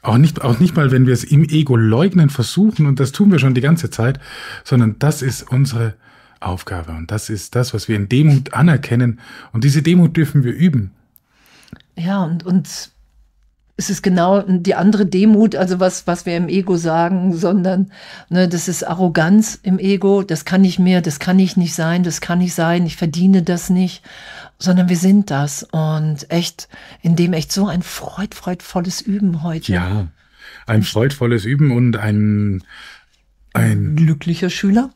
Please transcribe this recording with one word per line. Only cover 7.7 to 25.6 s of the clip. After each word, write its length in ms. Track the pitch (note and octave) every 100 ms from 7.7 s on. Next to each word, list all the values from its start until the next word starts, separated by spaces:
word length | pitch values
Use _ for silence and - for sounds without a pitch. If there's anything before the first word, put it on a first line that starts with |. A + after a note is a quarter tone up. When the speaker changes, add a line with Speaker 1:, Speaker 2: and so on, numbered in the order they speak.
Speaker 1:
was 160 | G#2+ -
wir 80 | G#2+
in 140 | G2
Demut 420 | B2 D3+ C#3 C#3
anerkennen. 680 | - E3 C#3 - A#2+ B2 A2 - - -
Und 120 | A#2
diese 160 | C#3 C#3+
Demut 340 | D3+ F3+ D#3+
dürfen 300 | - D3+ D3
wir 80 | B2
üben. 380 | - F3+ C3 F#2+ _ _ _ _ _ _ _ _ - _ -
Speaker 2:
Ja, 260 | E3+ G3
und, 220 | E3 E3+
und 460 | F3 F#3 C#3+ - - _ _ _ _ _ _ _ _ -
es 140 | F#3+
ist 120 | F#3+
genau 400 | G3+ F3+ E3+ G3
die 340 | F#3 F#3 F3 -
andere 280 | F#3 G#3
Demut, 520 | F#3+ F3+ G#3+ G#3 A3 -
also 240 | F#3 F3+
was, 260 | F#3 - -
was 200 | E3+ -
wir 100 | E3+
im 120 | E3+
Ego 280 | F#3 F#3 F3
sagen, 580 | E3 D#3+ E3+ F#3+ F#3
sondern, 560 | E3+ F3 F#3+ F3+ F#3+ F#3+ - - - -
ne, 200 | F3+ F3+
das 200 | F3 -
ist 160 | E3
Arroganz 720 | - E3+ F#3 D#3+ D#3+ G#3 G#3+ -
im 180 | - F#3
Ego, 420 | F#3+ G3 G3 G3+
das 220 | G3 D#3
kann 200 | - F#3
ich 140 | F#3+ F3
mir, 220 | F3+ F#3
das 180 | E3 C#3+
kann 200 | - F#3
ich 160 | F#3+ F#3+
nicht 180 | E3+
sein, 300 | - D#3+ F3
das 160 | F3 D#3+
kann 180 | - F3
nicht 160 | F3+
sein, 320 | E3 E3 F3 E3+
ich 100 | -
verdiene 460 | E3+ E3+ F#3 F#3+
das 280 | E3+ F3 -
nicht, 320 | F3+ F3+ - - - - - - _
sondern 300 | F#3 F3+ F3+
wir 80 | F3
sind 340 | F#3 G3+ G3+
das 340 | C#3 D3 -